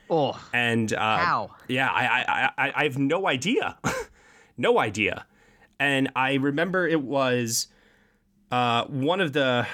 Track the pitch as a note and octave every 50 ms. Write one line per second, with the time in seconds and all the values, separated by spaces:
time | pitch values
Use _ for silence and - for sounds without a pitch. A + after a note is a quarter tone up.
0 | - - E3+ D#3 C#3 A#2+ - - - - - A#2+ A#2+ A#2 A#2 A#2 A2+ G#2+ - -
1 | G#2+ G#2+ G#2+ - F3 E3+ D3+ A#2+ G2+ F2+ - - - - B2+ B2+ C3+ A#2 - G#2
2 | B2 A2+ A#2+ B2+ - - - - B2+ - - - C3+ C#3 - C3+ D3+ D3+ B2+ C#3
3 | C#3 C#3 D#3+ F#3+ F#3+ F3+ C#3+ B2+ B2+ F#3+ C4 - A#2 F2+ - - - - B4+ C5
4 | A4 - - - - - - - - _ - - C3+ A3 A#3+ G#3+ C3 A2 G2+ G#2+
5 | G2+ F2+ - - - _ _ _ _ _ _ _ - _ _ - C#3 C#3+ C#3 C3+
6 | C3+ - - B2 C3 C3 C#3 C3+ C3+ C#3+ C#3 D3+ E3+ F#3+ F3 F#3 F3 D#3 E3 D#3
7 | C3+ A2+ C#3+ C3+ C3 B2+ B2 B2 A#2+ A2+ A#2 - - - _ _ _ _ _ _
8 | _ _ _ _ _ _ _ _ _ - B2+ B2 B2 A#2+ A#2 A#2+ - - C#3+ C3
9 | C3+ D#3 F3+ G3 F#3 D3+ C3 D3+ C3+ C3 B2 A#2+ A2+ -